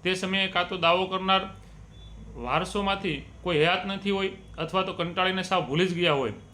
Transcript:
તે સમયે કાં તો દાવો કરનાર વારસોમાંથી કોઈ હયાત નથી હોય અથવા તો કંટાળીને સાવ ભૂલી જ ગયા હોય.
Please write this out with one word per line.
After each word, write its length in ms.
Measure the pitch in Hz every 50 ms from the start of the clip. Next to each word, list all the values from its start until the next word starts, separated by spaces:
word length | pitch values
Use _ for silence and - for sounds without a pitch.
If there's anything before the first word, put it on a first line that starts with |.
| -
તે 100 | 175 185
સમયે 340 | 185 196 185 190 196 196 185
કાં 220 | 185 185 175 175
તો 80 | 190 180
દાવો 280 | 170 165 175 180 190
કરનાર 360 | 185 190 185 185 190 190 190 185 - - - - - - - - - - - - - - - - - -
વારસોમાંથી 880 | - 120 120 135 156 185 185 - 208 202 196 196 196 196 185 151 135 - - - -
કોઈ 160 | - 180 175 147
હયાત 280 | 151 170 180 190 185
નથી 260 | 196 196 190 190 202
હોય 180 | 196 196 196 190 - - - - - -
અથવા 260 | 160 160 - 190 185
તો 100 | 190 175
કંટાળીને 500 | - 170 170 170 190 185 185 190 190 180
સાવ 240 | 185 190 180 165 120
ભૂલી 200 | 135 160 180 185
જ 60 | 175
ગયા 200 | 165 175 170 147
હોય. 200 | 139 131 113 101 - - -